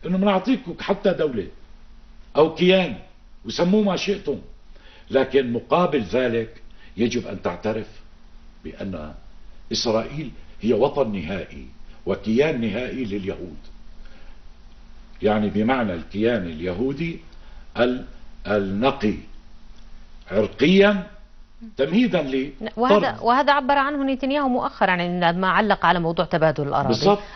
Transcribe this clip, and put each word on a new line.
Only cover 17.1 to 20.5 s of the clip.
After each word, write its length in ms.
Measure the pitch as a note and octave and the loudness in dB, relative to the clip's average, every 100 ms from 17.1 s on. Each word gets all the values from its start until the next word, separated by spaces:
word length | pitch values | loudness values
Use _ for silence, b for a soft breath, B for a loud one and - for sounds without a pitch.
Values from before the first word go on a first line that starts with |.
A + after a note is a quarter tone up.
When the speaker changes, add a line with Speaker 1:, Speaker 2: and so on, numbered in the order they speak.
| E3 - - b b b - | -8 -14 -18 b b b 0
Speaker 1:
ال-، 280 | B2 B2+ - - - - - | 0 0 -8 -16 -16 -10 -2
النقي 680 | G#2 F#2+ G2+ C3 C#3+ G#2+ F2 - - - - - - - - - - - | 0 0 0 0 0 -2 -2 -8 -16 -18 -18 -18 -18 -16 -16 -16 -18 -4
عرقياً 760 | G#2 G#3 | 0 0